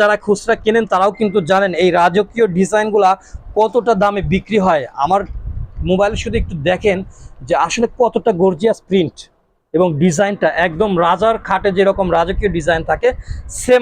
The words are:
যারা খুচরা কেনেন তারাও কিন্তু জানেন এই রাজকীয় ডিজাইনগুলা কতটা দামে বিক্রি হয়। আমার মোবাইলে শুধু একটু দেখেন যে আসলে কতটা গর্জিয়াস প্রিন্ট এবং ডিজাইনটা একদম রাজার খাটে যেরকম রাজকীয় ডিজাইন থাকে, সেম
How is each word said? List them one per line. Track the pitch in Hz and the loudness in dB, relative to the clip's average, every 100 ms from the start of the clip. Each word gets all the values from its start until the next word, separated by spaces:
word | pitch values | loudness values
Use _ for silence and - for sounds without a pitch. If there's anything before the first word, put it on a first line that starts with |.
যারা | 208 208 | 0 0
খুচরা | - 196 - 226 | -2 -2 0 -2
কেনেন | 220 226 214 | 0 0 0
তারাও | 180 196 196 | 0 0 0
কিন্তু | 214 180 156 | -2 -2 0
জানেন | 190 196 165 | 0 2 2
এই | 180 | 2
রাজকীয় | 175 180 180 202 226 220 175 | 4 2 2 -2 0 0 2
ডিজাইনগুলা | 190 214 214 208 190 190 - - - - | 0 0 0 2 2 2 -4 -18 -6 0
কতটা | 220 247 226 | 2 2 0
দামে | 208 202 202 151 | 2 2 0 -2
বিক্রি | 185 - 214 185 | -2 0 0 2
হয়। | 160 120 127 | 0 -2 -4
আমার | 143 196 196 - - - - - | 0 0 -2 -8 -10 -8 -10 -6
মোবাইলে | 156 185 202 220 | -2 2 2 -2
শুধু | 240 220 | -4 -2
একটু | - 170 143 | -2 -4 -2
দেখেন | 180 214 185 190 - - - 127 | 0 0 -2 -6 -14 -20 -18 -4
যে | 151 170 | 0 0
আসলে | 233 - - | -2 -4 0
কতটা | 233 226 233 180 | 0 2 -2 2
গর্জিয়াস | 190 160 220 196 _ | 0 2 -2 -2 _
প্রিন্ট | 190 147 - - _ _ _ _ | 0 0 -6 -20 _ _ _ _
এবং | 160 180 147 | 0 0 2
ডিজাইনটা | 180 156 202 202 160 156 180 | 0 2 0 0 -2 0 -2
একদম | 160 214 175 | 0 0 2
রাজার | 170 180 220 220 - | 2 2 0 -2 -2
খাটে | 190 202 | -2 0
যেরকম | 190 190 196 185 165 | 2 2 2 0 0
রাজকীয় | 170 185 208 170 | 0 -2 -2 -2
ডিজাইন | 156 165 160 | 0 -2 -2
থাকে, | 156 247 - - - - - | 0 0 -2 -8 -10 -10 -8
সেম | - 247 | 2 2